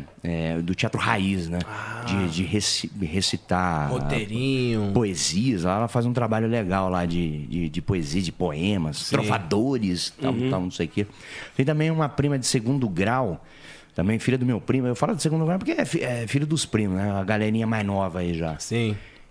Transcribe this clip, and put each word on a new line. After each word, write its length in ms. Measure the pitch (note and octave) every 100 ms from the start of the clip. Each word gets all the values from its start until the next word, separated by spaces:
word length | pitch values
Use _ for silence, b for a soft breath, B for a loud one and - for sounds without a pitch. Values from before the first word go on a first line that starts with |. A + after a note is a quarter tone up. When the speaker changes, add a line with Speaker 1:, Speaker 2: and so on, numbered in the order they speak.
| C#2+ -
Speaker 1:
é, 340 | F2 E2 D#2+ E2
do 120 | E2+
teatro 240 | F#2 A2+ A2
raiz, 480 | A2+ A2 F#2+ F#2+ E2
né? 100 | F2 F2
Speaker 2:
Ah. 380 | - - - A#2+
Speaker 1:
De, 220 | G2 F2+
de 140 | D#2+
reci-, 460 | F2+ G#2 - - - -
recitar 880 | E2+ F2+ - F#2 - F2+ F2+ D#2+ C#2+
Speaker 2:
Roteirinho. 1000 | C#2+ C#2+ D2 G#2 A2+ C3+ C3 B2 A2 G2+
Speaker 1:
poesias. 720 | G2+ G#2+ E2+ - F#2 C3 G2 F2
Ela 240 | G2 A#2
faz 160 | B2 A#2
um 80 |
trabalho 340 | B2 A2+ A2 A2+
legal 420 | A#2 F#2 F#2+ F#2+
lá 160 | F#2 F2
de, 400 | E2+ E2 D2+ C#2+
de, 200 | E2+ E2
de 120 | E2
poesia, 400 | - F#2+ D2 F2
de 100 | E2+
poemas, 680 | - F2+ D2 F#2+ G2+ D#2 C#2+
Speaker 2:
Sim. 160 | - C#3
Speaker 1:
trovadores, 920 | A2 A#2+ E2 G2+ C3 C3 G2+ F2 -
tal, 200 | - C3+
Speaker 3:
Uhum. 180 | A#2+ B2+
Speaker 1:
tal, 120 | F#2+
não 100 | F2+
sei 140 | - E2
o 40 |
quê. 160 | - G#2 B B B B -
Tem 80 | C3+
também 260 | D3+ D#3+
uma 160 | D#3+ D3
prima 320 | - C#3+ C#3
de 60 | A#2+
segundo 420 | C3 A2 C#3 A#2
grau, 560 | F2 G2 B2+ A#2 D#2+ B B B B B -
também 240 | F#2 A2
filha 180 | - B2+
do 80 | B2
meu 140 | A2
primo. 280 | - C3 B2
Eu 80 | A#2+
falo 200 | D3+ F#3
de 60 |
segundo 220 | D#3 D#3+ D#3+
grau 120 | F#3
porque 140 | C#4+
é 140 | E4 D3
fi-, 160 | E3+
é 240 | C3 A#2+ A2+
filho 180 | C#3 D3
dos 200 | D#3+ -
primos, 320 | G#2+ G#2 F#2
né? 140 | G2+
A 120 | G2
galerinha 420 | F#2+ G#2+ G#2+ A2 A2+
mais 200 | A2 G2+
nova 340 | G2 F#2+ F2+
aí 140 | F2
já. 260 | E2 E2 D#2
Speaker 2:
Sim. 340 | - A#2 A2+ G#2 B B B